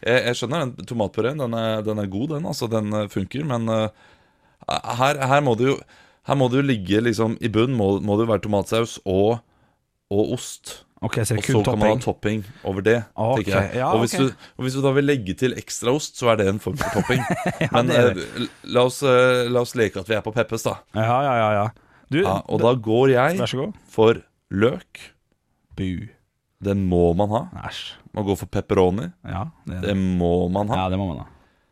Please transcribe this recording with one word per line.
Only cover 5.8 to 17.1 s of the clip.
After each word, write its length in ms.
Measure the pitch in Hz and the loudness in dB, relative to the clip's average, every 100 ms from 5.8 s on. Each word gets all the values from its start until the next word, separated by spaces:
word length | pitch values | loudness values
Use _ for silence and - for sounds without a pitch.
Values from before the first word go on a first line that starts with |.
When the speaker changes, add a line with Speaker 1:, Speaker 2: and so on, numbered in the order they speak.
| - - _ _ - | -6 -20 _ _ -2
Speaker 1:
her 80 | 139 | 0
må 140 | 127 | 2
det 100 | 131 | 2
jo 80 | 139 | 2
ligge 320 | 113 90 104 | 0 0 2
liksom, 360 | 120 104 113 - | 2 2 0 -2
i 80 | 113 | -2
bunn 260 | 107 127 | 2 2
må, 260 | 123 98 98 | 2 2 2
må 160 | 101 104 | 2 0
det 80 | 117 | 2
jo 60 | |
være 100 | 101 | 0
tomatsaus 560 | 104 101 92 110 117 - 98 | 0 -2 0 -2 -2 -6 -2
og, 340 | 92 104 117 - _ _ _ _ _ _ | 2 2 0 -6 _ _ _ _ _ _
og 220 | 101 95 | 0 0
ost. 480 | 123 - - - - _ _ | -2 -8 -16 -16 -18 _ _
Speaker 2:
Ok, 140 | 101 - | -6 -4
så 140 | 107 107 | -2 -2
det 0 | |
er 20 | |
Speaker 1:
Og 60 | |
Speaker 2:
kun 100 | - | 0
Speaker 1:
så 100 | 123 | 2
kan 140 | 104 110 | 2 2
man 100 | 107 | 2
ha 60 | 120 | 2
Speaker 2:
topping? 460 | 117 95 104 107 | -2 -4 -4 -4
Speaker 1:
topping 0 | 101 - | -6 -10
over 160 | - 95 | -6 0
det, 220 | 101 117 110 - | 2 2 0 -4
Speaker 2:
Ok, 280 | 113 131 | -2 0
Speaker 1:
tenker 80 | 95 95 | 0 0
jeg. 120 | 98 123 | 0 -2
Speaker 2:
ja, 140 | 135 | 0
Speaker 1:
Og 80 | 113 | 0
hvis 140 | 117 | 0
Speaker 2:
ok. 60 | - | 0
Speaker 1:
du, 140 | 135 - - - | -2 -2 -14 -8
og 60 | |
hvis 80 | 127 | -6
du 80 | 135 | -2
da 100 | 135 | 0
vil 120 | 135 | 2
legge 300 | 143 143 95 - | 2 0 -2 -2
til 160 | 127 | -2
ekstra 380 | - - - 117 | -2 -8 -4 -2
ost, 220 | 147 - - | -2 -4 -2
så 140 | 123 | 2
er 40 | 110 | 4
det 100 | 98 | 2
en 100 | 104 | 0
form 180 | - - | -4 -4
for 120 | - 107 | -2 0
topping. 200 | - | 0